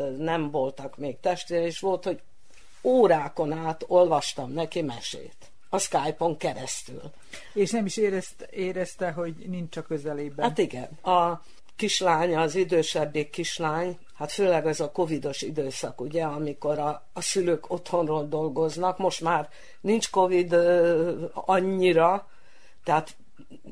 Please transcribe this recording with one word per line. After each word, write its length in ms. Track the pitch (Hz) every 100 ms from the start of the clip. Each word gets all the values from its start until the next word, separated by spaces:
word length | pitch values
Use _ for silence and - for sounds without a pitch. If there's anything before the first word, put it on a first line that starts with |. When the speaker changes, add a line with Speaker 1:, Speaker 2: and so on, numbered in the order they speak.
| 139 131
Speaker 1:
nem 320 | 160 165 147
voltak 460 | 147 131 135 135 -
még 240 | 143 117
testvére, 460 | 185 175 - 170 170
és 140 | 160
volt, 240 | 190 185
hogy 160 | 190 165 - - - - - - 247
órákon 640 | 254 202 156 147 - 151
át 320 | 160 160 160 -
olvastam 640 | 180 180 147 - - 127
neki 300 | 147 160 180
mesét. 540 | 151 117 - - - - - - -
A 100 | 190
Skype-on 580 | - 165 147 156 170 151
keresztül. 640 | 165 131 127 - - 127 151 - - - -
Speaker 2:
És 180 | 208 196
nem 160 | 233 196
is 100 | -
érezt-, 520 | 208 190 - - -
érezte, 600 | - 185 185 180 - 180
hogy 240 | 160 170 160 180
nincs 300 | 180 165 -
a 60 |
közelében? 640 | - 160 147 143 147 143 240
Speaker 1:
Hát 100 | 151
igen. 300 | 180 123 - 151
A 380 | 185 180 170 165 - - - -
kislánya, 640 | 208 - 185 160 175 160
az 140 | 160
idősebbik 760 | 175 175 170 156 160 147 151 147
kislány, 680 | - 170 - 156 156 180 170 -
hát 180 | - 147
főleg 340 | - 190 165 156
ez 140 | 151
a 100 | 147
covidos 500 | - 165 151 143 135
időszak, 580 | - 156 135 - 127 -
ugye, 240 | 127 165
amikor 540 | 160 147 151 143 147 147
a, 240 | 147 147 -
a 80 | -
szülők 500 | - 196 175 160 -
otthonról 560 | 175 - 175 156 156 147
dolgoznak, 680 | 156 156 135 160 160 180 180
most 220 | 185 -
már 280 | 165 165 151 - - -
nincs 300 | 190 226 -
covid, 420 | 196 185 180 175
ö, 720 | 175 175 175 170 165 170 143 170
annyira, 960 | - - 185 190 190 180 165 165 202 - - - - - -
tehát 320 | - 156 156 - - - - - -